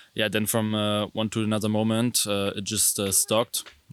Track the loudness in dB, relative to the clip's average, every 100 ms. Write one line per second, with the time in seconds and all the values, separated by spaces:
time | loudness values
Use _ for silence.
0 | -12 -2 0 0 0 0 0 0 0 0
1 | -2 -2 -2 0 0 0 0 2 2 2
2 | 0 0 0 0 -2 -4 -4 0 0 0
3 | 0 0 2 2 0 -4 -10 -18 -20